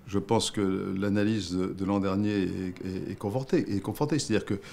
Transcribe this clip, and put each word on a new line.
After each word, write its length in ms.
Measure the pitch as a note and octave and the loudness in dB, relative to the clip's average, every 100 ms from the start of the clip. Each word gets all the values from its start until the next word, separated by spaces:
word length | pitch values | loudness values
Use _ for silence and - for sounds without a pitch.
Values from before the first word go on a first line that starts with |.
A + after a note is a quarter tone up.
| - | -4
je 140 | G2 | -2
pense 320 | - A2+ - | 2 2 2
que 420 | - G2 F#2+ F#2+ F#2+ | 0 2 2 -2 0
l'analyse 560 | G#2 G#2 G#2 A2 F2 F#2 | 2 2 2 2 0 0
de, 120 | F#2+ | -2
de 180 | F#2+ F#2+ | -2 0
l'an 160 | G2+ | 2
dernier 400 | G2 F#2+ G#2 G#2 | 2 2 2 2
est, 440 | F2+ F#2 F#2 F2+ F#2 | 2 0 -4 -6 -6
est, 260 | F#2+ - | -4 -6
est 40 | G2 | -4
confortée, 580 | G2+ A#2+ C#3 E3+ - | -2 -2 0 0 2
est 60 | G2+ | -2
confortée. 400 | A#2 A2 D3 D3+ | -2 -2 0 0
C'est-à-dire 260 | - G#2 - | 2 0 0
que 140 | G2 - | -4 -6